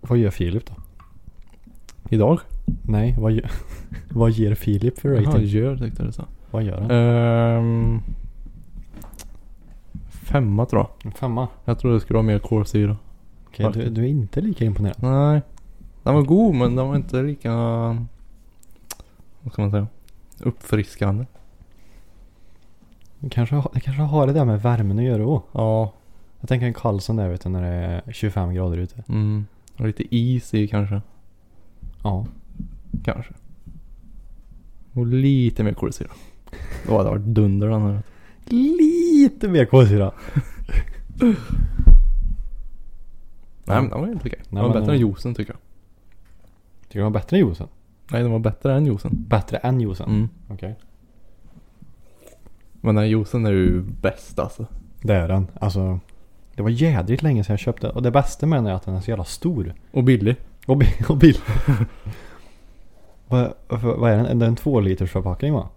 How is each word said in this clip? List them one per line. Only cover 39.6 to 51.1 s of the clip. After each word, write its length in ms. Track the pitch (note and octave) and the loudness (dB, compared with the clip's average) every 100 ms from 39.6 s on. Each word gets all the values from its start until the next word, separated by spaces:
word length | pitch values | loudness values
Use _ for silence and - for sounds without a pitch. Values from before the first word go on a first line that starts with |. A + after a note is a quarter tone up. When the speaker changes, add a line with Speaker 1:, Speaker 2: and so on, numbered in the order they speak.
| A#2+ | 6
Speaker 1:
kolsyra. 460 | C3 A2+ G#2 G2 - | 8 8 6 2 -4
<laughs> 1040 | - D3 - - - - - - - - A#3+ G3+ - - - - - - - - - - - - - - - - - - - - - - - | -6 -6 -6 -12 0 0 0 -10 -12 0 2 2 0 0 0 6 12 12 10 4 0 -2 -6 -8 -12 -12 -14 -16 -16 -16 -18 -20 -20 -16 0
Speaker 2:
Nej, 100 | G#2 | 2
Speaker 1:
Ja. 40 | |
Speaker 2:
men 80 | C3+ | 2
den 100 | - | -2
var 80 | F3+ | -6
helt 120 | A3 - | -6 -8
okej. 80 | - | -10
Den 80 | - | -8
Speaker 1:
Nej, 140 | G2 | -2
Speaker 2:
var 60 | A#2+ | 0
Speaker 1:
men, 100 | A#2 | 2
Speaker 2:
bättre 120 | G#2+ | 2
än 80 | D3 | 2
Speaker 1:
eh, 60 | A2+ | 2
Speaker 2:
juicen, 260 | G2 B2 A#2 | 0 -6 -6
tycker 180 | G#2 | -8
jag. 60 | - - - _ - - - - - - _ _ - | -10 -18 -20 _ -20 -20 -20 -20 -20 -20 _ _ -20
Speaker 1:
Tycker 180 | - G#2 | -12 -4
du 40 | |
den 100 | G#2 | -2
var 60 | G#2+ | -2
bättre 180 | - F3+ | 0 2
än 80 | C#3 | 2
juicen? 200 | E2 - - _ _ - | 0 -10 -16 _ _ -6
Speaker 2:
Nej, 100 | A#2 | -2
den 100 | A#2+ | 0
var 80 | A2+ | 0
bättre 340 | A2+ - C3+ C3+ | -2 -2 0 2
än 100 | D3 | 2
juicen. 260 | G2+ - | 0 -2
Speaker 1:
Bättre 440 | - - A2 G2+ - | -6 0 -2 0 -4
än 240 | B2 B2+ | -2 0
juicen? 280 | A2 F2+ - | -2 -4 -2
Speaker 2:
Mm. 200 | G#2+ A2+ - - | 0 0 -6 -16
Speaker 1:
Okej. 260 | G2 F#2+ A2 - - _ | -12 -12 -14 -18 -20 _